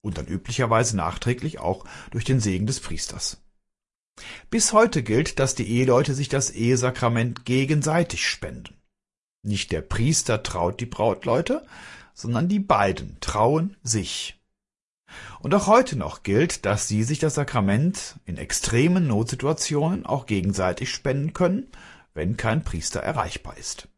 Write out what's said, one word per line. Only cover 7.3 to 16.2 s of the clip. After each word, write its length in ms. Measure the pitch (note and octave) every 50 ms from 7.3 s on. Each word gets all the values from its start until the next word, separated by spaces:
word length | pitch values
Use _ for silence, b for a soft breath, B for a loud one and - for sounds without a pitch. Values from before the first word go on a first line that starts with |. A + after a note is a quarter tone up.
| A#2 - -
gegenseitig 800 | - B2 C3 C3+ C3+ D#3 D3+ C3 D3+ D#3 E3+ F3 - - - -
spenden. 500 | - - - - - - - - - - _ _ _ _ _ _ _ _ _ _ _ _ _ _
Nicht 300 | G#2 G#2 F#2+ - - -
der 100 | D#2+ D2+
Priester 600 | - - G#2+ A2+ C#3+ D#3+ - - - A#2 G#2 -
traut 380 | - - F2+ E2+ F2+ - -
die 60 | A#2+
Brautleute, 800 | A#2 - - G#2 A2+ G2 - - - A#2 C3+ E3+ - B3+ D#4+ - B B B B B B B B B B
sondern 340 | - - A2 A#2+ B2 D#3+ F3+
die 120 | G3+ G#3
beiden 560 | G3 G3 - G#2 G2+ G2 F#2 F2+ - - - -
trauen 560 | - - - G#2 G#2+ A#2+ D3 D#3+ E3 G3 - _ _
sich. 560 | B2 A2 G#2+ F2+ - - - - - - _ _ _ _ _ _ _ _ _ _ _ _ _ _ B B B B B B B
Und 140 | B C#3 D#3
auch 120 | G3+ G3
heute 300 | F#3+ G#3+ A#3+ B3+ B3+ -
noch 260 | B2 E2+ C#2+ - -